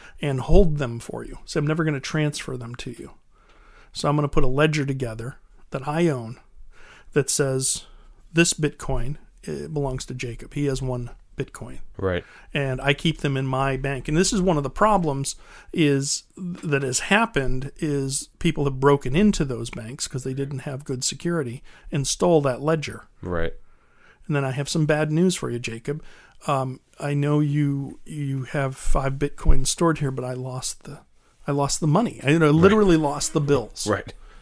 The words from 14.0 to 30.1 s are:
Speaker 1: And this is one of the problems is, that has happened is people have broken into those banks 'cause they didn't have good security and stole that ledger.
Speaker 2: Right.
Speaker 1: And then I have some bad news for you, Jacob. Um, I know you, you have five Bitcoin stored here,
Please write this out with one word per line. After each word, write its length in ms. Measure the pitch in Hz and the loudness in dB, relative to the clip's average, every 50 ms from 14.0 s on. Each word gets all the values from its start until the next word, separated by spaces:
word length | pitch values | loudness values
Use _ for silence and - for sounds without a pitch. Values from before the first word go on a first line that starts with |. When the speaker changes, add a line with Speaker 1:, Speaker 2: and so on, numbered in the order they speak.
| - - | -4 -2
Speaker 1:
And 100 | 151 160 | 0 2
this 160 | 190 - 269 | 2 2 2
is 80 | 202 | 2
one 160 | 180 185 170 147 | 2 2 2 0
of 60 | 143 | 0
the 60 | 139 | -2
problems 680 | - - 208 220 214 190 170 151 139 139 135 - - - - - - - - - - | 0 2 4 4 4 4 2 0 -2 -2 -4 -6 -8 -10 -14 -20 -20 -20 -16 -6 0
is, 500 | - 160 147 139 139 139 143 - - - _ _ | 2 4 4 4 2 0 -2 -4 -6 -8 _ _
that 460 | - 185 175 175 175 - 170 143 135 139 | -12 -10 -10 -10 -8 -4 -2 -2 -2 -2
has 160 | 127 127 - | -2 -4 -4
happened 720 | - - 196 214 233 214 - 143 135 127 135 131 131 - - - | 0 2 2 2 2 2 0 0 0 2 0 0 -2 -6 -8 -6
is 520 | - 151 143 139 135 135 135 139 - - _ - | -4 -2 -2 -2 -2 -2 -4 -6 -8 -10 _ -2
people 260 | - 170 - 165 147 | 0 0 0 0 0
have 140 | 139 131 131 | -2 0 2
broken 360 | 135 143 143 139 - 127 127 | 4 4 4 4 2 0 2
into 280 | 160 185 214 190 - 165 | 4 4 4 4 2 0
those 240 | 135 123 113 117 117 | -2 -4 -6 -8 -8
banks 360 | - - 110 113 131 - - - | -8 -10 -10 -10 -10 -8 -8 -8
'cause 160 | - 131 127 | -6 -6 -6
they 100 | 135 131 | -6 -6
didn't 260 | 135 139 139 147 131 | -4 -6 -6 -8 -8
have 240 | - 151 139 131 143 | -8 -8 -10 -8 -8
good 200 | - 135 127 131 | -8 -6 -4 -4
security 600 | - - - - 175 175 165 143 120 117 139 - - - - - - | -4 -6 -4 -4 -2 -2 -2 -2 -4 -6 -10 -14 -18 -20 -20 -10 -6
and 140 | - 143 135 - | -4 -2 -2 -2
stole 340 | - - 185 180 170 156 | -2 2 4 4 4 4
that 200 | 143 139 123 117 | 4 2 0 -2
ledger. 440 | 135 151 165 160 139 - 107 107 - - _ _ | 0 0 0 0 -2 -6 -10 -12 -16 -20 _ _
Speaker 2:
Right. 320 | - 92 90 85 82 82 - - - - - _ _ _ _ _ _ - _ _ - | -8 -4 -2 0 0 -2 -2 -6 -12 -20 -20 _ _ _ _ _ _ -20 _ _ -8
Speaker 1:
And 100 | - 156 | -4 -2
then 80 | 143 139 | -2 -2
I 80 | 131 | -2
have 160 | 127 135 143 - | -4 -4 -4 -2
some 180 | - 170 151 | 0 0 2
bad 260 | 151 156 151 156 156 | 2 2 2 0 0
news 240 | 151 160 180 190 180 | 0 2 2 2 0
for 140 | - - 123 | -2 -4 -6
you, 80 | 120 120 | -6 -6
Jacob. 440 | 127 - 113 113 - - 143 156 - - - - - - - - - - | -8 -8 -10 -8 -8 -8 -8 -8 -10 -16 -20 -20 -20 -20 -20 -8 -4 -2
Um, 340 | 147 135 131 131 127 - _ _ _ - | -2 -2 -2 -4 -8 -10 _ _ _ -8
I 140 | 151 143 143 | -6 -2 -2
know 260 | 143 143 147 151 151 | 0 2 2 2 2
you, 600 | 151 147 143 147 147 143 139 139 139 131 - - - | 2 2 2 0 0 0 0 -2 -4 -8 -10 -14 -16
you 400 | - 160 151 143 139 135 135 127 | -12 -10 -8 -6 -4 -4 -6 -6
have 300 | - - 151 139 135 135 | -6 -4 -4 -4 -4 -6
five 380 | - - - - 147 135 160 143 | 0 2 4 4 4 2 0 -2
Bitcoin 520 | 135 147 143 - - - - 143 139 135 | -2 -4 -4 -4 4 8 8 10 10 8
stored 340 | - - - 175 165 156 - | 6 2 2 2 2 2 2
here, 120 | 147 135 | -2 -4